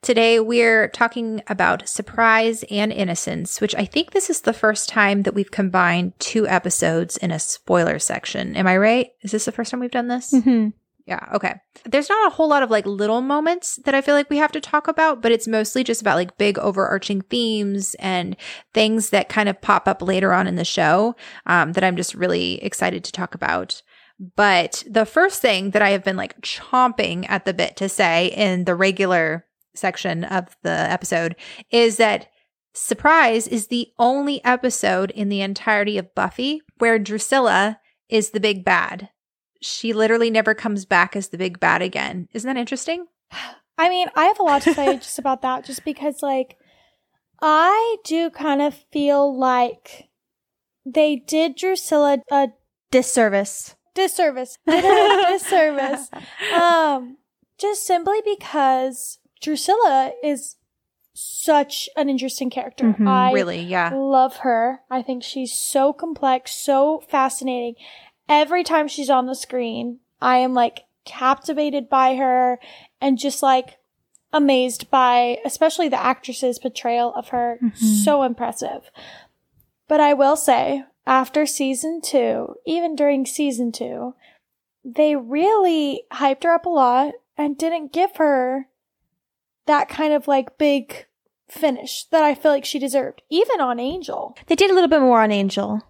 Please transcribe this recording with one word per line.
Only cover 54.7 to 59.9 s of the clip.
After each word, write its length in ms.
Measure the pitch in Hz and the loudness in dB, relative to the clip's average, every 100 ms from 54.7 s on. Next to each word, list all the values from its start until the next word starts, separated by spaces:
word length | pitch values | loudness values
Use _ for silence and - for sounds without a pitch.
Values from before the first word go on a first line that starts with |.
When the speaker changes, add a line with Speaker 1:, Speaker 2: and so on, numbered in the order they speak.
| 339 | 2
Speaker 3:
did 40 | 370 | 6
her 440 | 415 415 403 359 | 6 6 4 2
a 20 | |
Speaker 2:
<laughs> 60 | 381 | 0
Speaker 3:
disservice. 720 | - 381 311 277 262 277 269 - - - - | 0 2 2 0 -4 -6 -10 -18 -18 -10 -2
Um, 640 | 339 339 339 311 277 247 269 _ _ _ _ | 2 4 4 2 0 -6 -20 _ _ _ _
just 260 | 403 403 - | -4 -4 0
simply 340 | 359 339 427 427 | 0 2 0 -2
because 920 | 403 - 302 269 262 262 247 - - _ _ | -6 -4 0 2 2 -2 -6 -14 -16 _ _
Drusilla 720 | - 302 - 427 403 | -6 -4 0 2 4